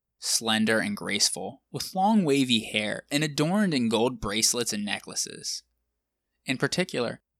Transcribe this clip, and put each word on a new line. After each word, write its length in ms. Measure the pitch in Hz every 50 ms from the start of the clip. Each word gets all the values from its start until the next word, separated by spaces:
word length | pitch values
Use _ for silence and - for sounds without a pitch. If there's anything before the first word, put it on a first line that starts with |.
| _ _ _ -
slender, 600 | - - - - 113 113 110 110 110 113 113 110
and 160 | 90 101 101
graceful, 680 | 101 82 95 101 104 - - - - 92 98 - - _ _
with 220 | - 135 - - -
long 300 | 185 190 208 226 208 180
wavy 360 | 147 139 139 131 127 120 110
hair 440 | 107 - - 107 107 104 104 - - -
and 140 | 143 147 156
adorned 480 | 151 143 147 147 160 185 208 214 185
in 160 | 151 131 117 113
gold 320 | 113 107 117 131 127 113
bracelets 520 | - 104 101 107 - - - 120 117 -
and 120 | 113 104 104
necklaces. 800 | 101 101 - - - - - - - - - - - - - - _ _ _ _ _ _ _ _ _ _ _ _ _ _ _ -
In 140 | - 131 123
particular, 600 | 147 135 - - 185 - - 131 120 113 - - _ _ _